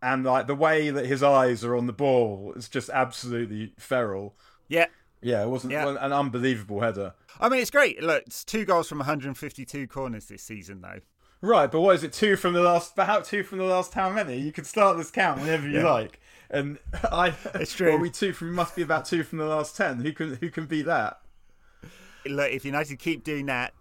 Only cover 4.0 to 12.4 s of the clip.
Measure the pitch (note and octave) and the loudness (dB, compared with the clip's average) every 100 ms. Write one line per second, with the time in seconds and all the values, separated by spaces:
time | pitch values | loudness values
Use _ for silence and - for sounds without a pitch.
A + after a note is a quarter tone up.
4 | A2+ F#2+ G2+ _ _ _ _ E3 E3+ _ | 0 -4 -8 _ _ _ _ 2 2 _
5 | _ _ A#2+ A2+ G#2+ B2+ B2 C#3+ C#3+ C#3 | _ _ -2 0 0 -2 -4 -2 -2 -2
6 | C#3 C#3+ C#3+ B2 B2+ B2 G2+ G#2 A#2 G2+ | -2 0 0 0 0 -2 -4 -2 -2 -2
7 | G2 - _ - A3+ B3+ A#3 C#4+ C4 - | -8 -10 _ -2 0 2 0 2 2 2
8 | D#3+ D3 - - - A3 G3+ F3 D#3+ D3+ | 0 0 -2 -14 -6 -6 2 2 2 -4
9 | C3+ D3+ C3+ C3 D3 - B2+ C#3+ C3 - | -4 -4 -4 -10 -12 -12 -12 -10 -10 -8
10 | C3 A2+ - G2 - A2 F2 G2 F2+ F#2+ | -8 -8 -12 -18 -16 -16 -14 -16 -16 -18
11 | _ _ _ _ F#3+ A3 C#3 D#3 F#3 F3+ | _ _ _ _ 4 6 6 4 6 4
12 | D3+ - G#3+ G3 | 2 0 2 2